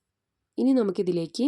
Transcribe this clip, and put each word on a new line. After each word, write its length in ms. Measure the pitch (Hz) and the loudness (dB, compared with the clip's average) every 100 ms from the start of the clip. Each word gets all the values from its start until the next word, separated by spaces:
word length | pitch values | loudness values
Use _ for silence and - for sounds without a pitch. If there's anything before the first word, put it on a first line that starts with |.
| _ _ _ _ _ - | _ _ _ _ _ -2
ഇനി 140 | 247 | 2
നമുക്കിതിലേക്ക് 720 | 262 208 185 185 175 165 - | 2 0 -2 -2 -2 -4 -2